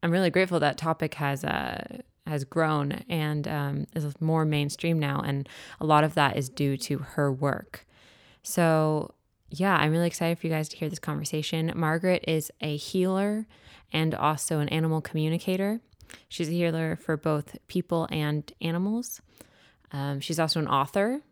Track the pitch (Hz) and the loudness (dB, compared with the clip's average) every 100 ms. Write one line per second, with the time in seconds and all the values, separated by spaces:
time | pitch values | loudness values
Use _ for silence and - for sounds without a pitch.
0 | 170 170 185 170 185 175 147 135 156 160 | 2 4 4 4 4 4 2 0 -2 0
1 | 156 - 143 139 - - - - - - | -2 -2 -2 -2 -2 -2 -4 -6 -10 -12
2 | - _ - 151 135 - 160 151 143 - | -16 _ -6 -6 -4 0 2 2 0 -4
3 | - 170 151 151 147 156 143 143 143 - | -4 -2 0 -2 -2 -2 -2 -4 -4 -4
4 | 151 143 160 160 156 151 147 - 170 165 | -6 -2 0 2 2 2 0 -2 0 0
5 | 147 139 147 139 139 - - - 156 151 | 2 0 -2 -2 -4 -12 -18 -6 4 6
6 | 156 156 143 - 131 - 143 135 - 139 | 6 4 2 2 -4 -2 0 0 -2 -4
7 | 139 - 143 131 143 - - - - _ | -4 0 0 2 0 -2 -6 -18 -18 _
8 | - - - - - - 165 160 156 156 | -20 -20 -20 -20 -6 2 4 6 4 2
9 | - - _ _ _ 147 190 175 151 160 | -2 -12 _ _ _ -2 2 4 4 4
10 | 170 - 165 170 165 156 156 - 156 151 | 2 2 0 0 0 -2 -2 -4 -6 -6
11 | - 151 151 156 151 165 160 - 160 160 | -6 -4 -4 -4 -2 0 -2 0 0 2
12 | 185 180 - 160 147 - 151 147 - 190 | 2 2 2 -2 -2 -8 -6 -4 -4 0
13 | 180 190 202 214 220 - - - - 156 | 2 2 0 -2 -6 -12 -20 -20 -6 0
14 | 160 156 147 156 - 156 147 160 160 160 | 0 2 0 0 -2 0 0 0 0 0
15 | - 160 156 165 - 185 196 226 _ _ | -2 -2 0 0 -2 -2 -2 -4 _ _
16 | - - _ - 165 170 170 160 160 160 | -20 -20 _ -6 -4 0 0 0 -2 -4
17 | - 156 160 151 147 - _ 180 175 170 | -2 -2 0 -2 -2 -14 _ -4 0 -2
18 | 160 156 151 151 - - 165 170 190 220 | 0 -2 0 -2 -4 -6 -4 -2 0 -2
19 | 240 - - _ - _ - _ _ 143 | -6 -12 -18 _ -20 _ -20 _ _ -6
20 | 139 139 139 156 160 165 151 135 139 - | -4 -4 -4 0 0 0 2 0 2 2
21 | 202 269 - | 0 0 -6